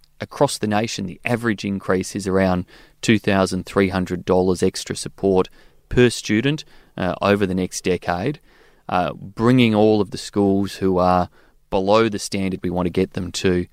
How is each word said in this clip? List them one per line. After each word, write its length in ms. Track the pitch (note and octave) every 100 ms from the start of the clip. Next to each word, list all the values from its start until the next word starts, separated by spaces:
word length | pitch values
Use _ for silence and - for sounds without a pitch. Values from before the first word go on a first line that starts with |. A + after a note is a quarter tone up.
| _ -
across 380 | G#2 - - -
the 80 | G#2+
nation, 400 | G#2 A#2 - F#2
the 120 | E2 -
average 400 | A#2 A#2 G2+ G#2
increase 500 | G2 - F#2+ F#2+ G#2+
is 120 | F#2+
around 380 | F#2+ F#2+ F2+ F2+ - - _
two 180 | - G#2+
thousand 460 | - G2 F#2 F#2 -
three 240 | G2+ G2
hundred 340 | F#2+ F2+ F2+
dollars 400 | F2+ F#2 F#2 F2+
extra 320 | F#2 - - -
support 540 | - - G2 F#2 F2+ - - _ -
per 200 | C3 B2
student, 540 | - - G#2+ C3 D3+ - - _ -
uh, 200 | F2+ -
over 240 | G2 G2+ F#2+
the 100 | F#2
next 280 | F#2 -
decade, 560 | F#2+ F2 - F2 A#2+ D3 _ _ _ _ -
uh, 260 | F#2 D#2+
bringing 640 | - G2 G2+ A2+ B2+ A#2 G#2+
all 260 | G#2+ G#2+
of 100 | F#2+
the 60 | -
schools 580 | - G#2 G2+ G2 G2 -
who 220 | F#2+ F2+
are 320 | F2+ F2+ F2+ _ _ _ _
below 380 | G2 F#2+ A2 A2+
the 120 | G2+
standard 400 | - G2+ F#2+ F#2
we 60 | F2+
want 160 | F2 F2+
to 60 |
get 220 | F2 F#2
them 180 | - F2+
to 360 | - F#2+ F2+ F2+